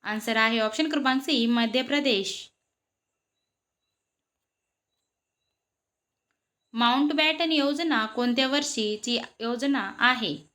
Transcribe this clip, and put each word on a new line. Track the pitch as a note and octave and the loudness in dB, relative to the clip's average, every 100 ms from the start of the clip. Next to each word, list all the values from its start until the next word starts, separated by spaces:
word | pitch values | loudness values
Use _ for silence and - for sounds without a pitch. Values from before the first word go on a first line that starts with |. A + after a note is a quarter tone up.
आन्सर | F#3+ G#3+ A3+ A3+ | -6 -6 -2 2
आहे | A3 A#3 | 2 2
ऑप्शन | G#3+ G#3+ D#4 | -2 0 0
क्रमांक | D4+ C4 C4 | 0 0 0
सी, | C4+ C#4 A#3 | 0 0 2
मध्य | A#3 A#3 B3 | 2 2 -2
प्रदेश. | B3+ C#4+ C#4+ G3+ F#3+ - - _ _ _ _ _ _ _ _ _ _ _ _ _ _ _ _ _ _ _ _ _ _ _ _ _ _ _ _ _ _ _ _ _ _ _ _ _ _ _ _ _ _ | -2 -2 0 0 -2 -10 -14 _ _ _ _ _ _ _ _ _ _ _ _ _ _ _ _ _ _ _ _ _ _ _ _ _ _ _ _ _ _ _ _ _ _ _ _ _ _ _ _ _ _
माउंटबॅटन | A3+ A#3+ B3+ D4 D4+ D#4 D#4 E4 | 0 2 4 2 4 2 2 0
योजना | D#4+ C#4 D4 E4+ B3 A3 | 2 2 0 0 0 0
कोणत्या | - A#3+ A#3+ C4 | -2 0 2 2
वर्षीची | C#4 C#4+ - G#3+ G#3 A#3+ A#3+ - _ | 0 -2 -4 -4 -4 -4 -4 -4 _
योजना | A#3 A#3+ C#4 C#4 G3 - | -6 -4 0 -2 -2 0
आहे? | A#3+ B3 G#3+ D3 - | 2 2 -2 -6 -12